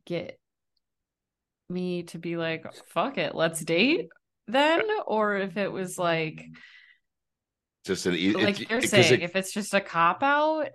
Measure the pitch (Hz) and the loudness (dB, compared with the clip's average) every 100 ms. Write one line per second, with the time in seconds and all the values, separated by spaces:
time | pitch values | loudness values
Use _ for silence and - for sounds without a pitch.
0 | - 170 - - _ _ _ _ _ _ | -8 -8 -8 -16 _ _ _ _ _ _
1 | _ _ _ _ _ _ - 180 180 175 | _ _ _ _ _ _ -10 -6 -4 -4
2 | 175 165 170 170 165 160 - - - - | -8 -10 -6 -4 -4 -6 -8 -18 -8 -2
3 | 233 208 151 - 165 165 165 165 247 349 | -2 0 -2 0 0 0 0 2 4 2
4 | - _ _ _ - 262 302 330 427 427 | -2 _ _ _ -2 2 4 4 0 -2
5 | - 220 208 202 196 202 190 185 185 - | -2 0 2 0 -2 -2 -4 -4 -6 -2
6 | 175 165 160 160 160 - - - - _ | 0 0 -2 -6 -16 -20 -20 -20 -20 _
7 | _ _ _ _ _ _ _ _ - 90 | _ _ _ _ _ _ _ _ -4 -2
8 | 92 87 95 165 208 202 - 226 - 294 | 0 2 2 2 2 0 -4 -2 2 6
9 | 170 180 175 190 190 208 196 196 196 170 | 6 4 2 -4 -4 -6 -2 -2 0 2
10 | 170 185 277 294 302 311 294 | 2 4 2 2 2 0 -4